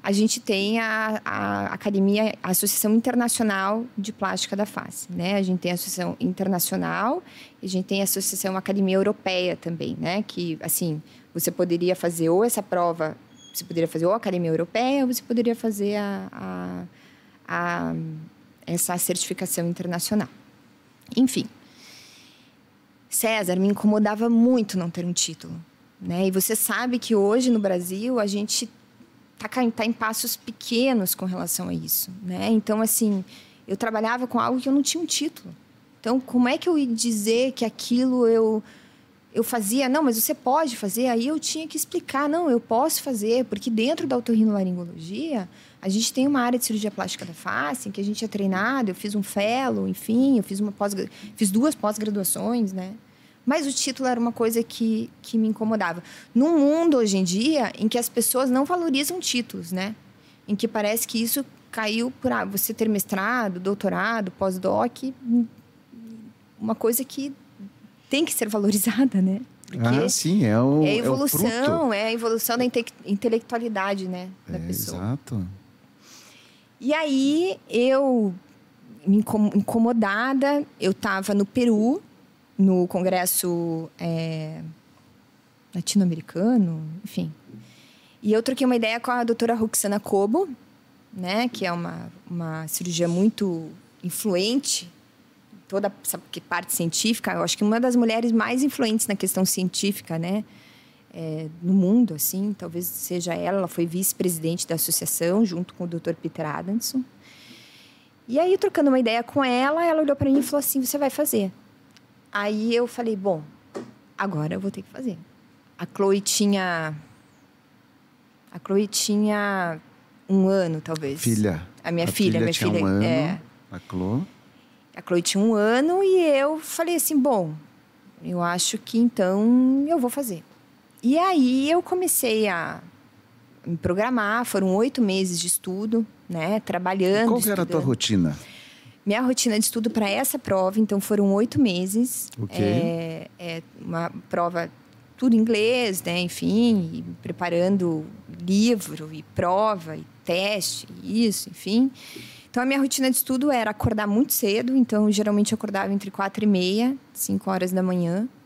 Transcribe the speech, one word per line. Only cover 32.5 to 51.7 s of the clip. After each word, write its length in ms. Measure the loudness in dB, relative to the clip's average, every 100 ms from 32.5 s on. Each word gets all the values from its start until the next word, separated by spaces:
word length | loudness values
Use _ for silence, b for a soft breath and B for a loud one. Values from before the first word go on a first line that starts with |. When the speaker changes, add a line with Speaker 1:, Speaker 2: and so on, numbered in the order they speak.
Speaker 1:
Então, 280 | 2 2 0
assim, 440 | 0 2 0 0 -4 B B B -8
eu 100 | -4
trabalhava 520 | -2 0 -2 -2 -2
com 100 | 0
algo 220 | 0 0
que 80 | 2
eu 40 |
não 80 | 0
tinha 200 | 0 -2
um 40 | -4
título. 460 | -4 -4 -8 -18 -20 _ _ _ _
Então, 220 | -2 -2
como 280 | 0 2 2
é 80 | 2
que 120 | 0
eu 100 | 0
ia 80 | 0
dizer 640 | 0 0 0 0 2 0
que 140 | 0
aquilo 640 | -6 -4 -2 2 2 4 4
eu, 340 | 4 4 0 B B B B B _ _
eu 80 | -4
fazia? 460 | -2 -2 0 0 2
"Não, 160 | 2
mas 120 | 2 2
você 160 | -2
pode 440 | -2 0 2 0 -2
fazer?" 320 | -4 0 0
Aí 180 | 0 0
eu 120 | -2
tinha 260 | -4 -6 -6
que 100 | -6
explicar, 520 | -4 -6 -4 -2 0
"Não, 200 | 0 2
eu 120 | 0
posso 420 | 2 0 2 -2
fazer", 420 | -4 -4 0 0 0
porque 220 | -4 -2
dentro 360 | 0 0 0 -2
da 100 | -2
otorrinolaringologia, 1300 | 2 4 4 2 0 -4 -8 -12 -10 -8 -4 -6 -6 B B B
a 60 | -2
gente 240 | 0 0
tem 140 | 0 2
uma 140 | 2
área 160 | 2 0
de 60 | -2
cirurgia 240 | -2 -4
plástica 340 | -4 -8 -8
da 80 | -12
face, 560 | -10 -6 -4 -4 -6 -8
em 40 |
que 80 | -6
a 40 |
gente 180 | -4 -4
é 60 | -4
treinado, 640 | -2 0 0 0 0 -2
eu 40 |
fiz 200 | -4 -4
um 80 | -4
fellow, 640 | -2 0 0 0 0 -2 -2
enfim, 480 | -4 0 2 4 4
eu 60 |
fiz 180 | 2 -4
uma 100 | -4
pós-gra-, 360 | -2 -4 -2 -8 B B -2
fiz 140 | 2
duas 240 | 4 2